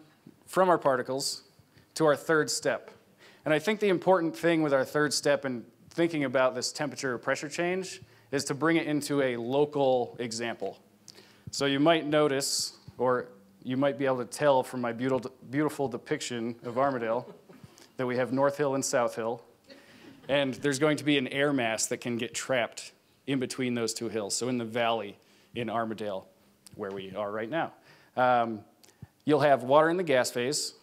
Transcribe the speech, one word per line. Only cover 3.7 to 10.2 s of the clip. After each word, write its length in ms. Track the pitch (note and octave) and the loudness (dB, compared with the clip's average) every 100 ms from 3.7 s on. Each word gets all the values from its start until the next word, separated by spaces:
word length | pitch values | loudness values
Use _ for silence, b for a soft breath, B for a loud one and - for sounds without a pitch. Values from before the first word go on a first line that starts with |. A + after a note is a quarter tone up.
| G#3+ | 0
the 80 | G#3 | 2
important 480 | F3 - F#3 E3 D#3 | 2 4 4 2 0
thing 260 | E3 D#3+ | 2 2
with 100 | D3+ | 4
our 120 | C#3 | 2
third 280 | B2+ D3+ D3+ | 2 0 0
step 320 | - D3 C#3 | 0 0 0
and 200 | C3+ B2 G#2 - - | 0 -8 -10 -20 -10
thinking 340 | - E3+ D#3+ | -2 0 0
about 300 | C#3 C3 C3 | 0 2 2
this 160 | B2+ A#2 | 0 -6
temperature 440 | - - - C#3 | -6 -6 -4 -4
or 40 | A#2 | -4
pressure 300 | - C3+ D3+ | -2 -4 -4
change 540 | - F3 F#3 F#3 - B B B | -4 -2 -2 -6 -12 B B B
is 140 | C#3 | -4
to 100 | C#3+ | -4
bring 220 | C#3 D#3 E3 | 0 2 2
it 100 | D3 | 2
into 360 | D3+ C#3+ C#3+ | -2 0 0
a 140 | C3 A#2+ | 0 -2
local 800 | A#2 C3+ D3 D3 C3+ B2+ A#2 | 0 0 2 2 2 2 0
example. 600 | - | -6